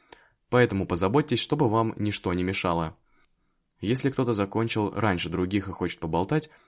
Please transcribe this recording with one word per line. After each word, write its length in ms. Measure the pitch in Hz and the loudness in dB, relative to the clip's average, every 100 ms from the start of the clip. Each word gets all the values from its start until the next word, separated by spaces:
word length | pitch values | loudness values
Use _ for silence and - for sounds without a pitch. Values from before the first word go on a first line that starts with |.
| _ - _ _ _ | _ -20 _ _ _
Поэтому 360 | 123 120 98 87 | 4 4 2 0
позаботьтесь, 540 | 87 95 127 156 120 | 0 2 2 2 0
чтобы 280 | - 151 127 | 0 0 2
вам 260 | 110 113 - | 2 0 -2
ничто 340 | 104 101 95 | -4 -2 -2
не 100 | 90 | 0
мешало. 520 | 90 95 92 85 82 - _ _ _ _ _ _ _ _ | 0 -2 0 0 -2 -8 _ _ _ _ _ _ _ _
Если 300 | 95 131 139 | -2 0 0
кто-то 240 | 135 123 | 0 0
закончил 580 | 107 98 104 113 110 104 | 0 0 0 -2 0 -2
раньше 380 | - 107 87 82 | 0 0 0 -2
других 380 | 87 92 101 90 | -2 0 -2 -4
и 40 | |
хочет 280 | 87 87 - | -4 -6 -4
поболтать, 500 | 82 82 92 156 151 - | -2 -2 0 0 -2 -10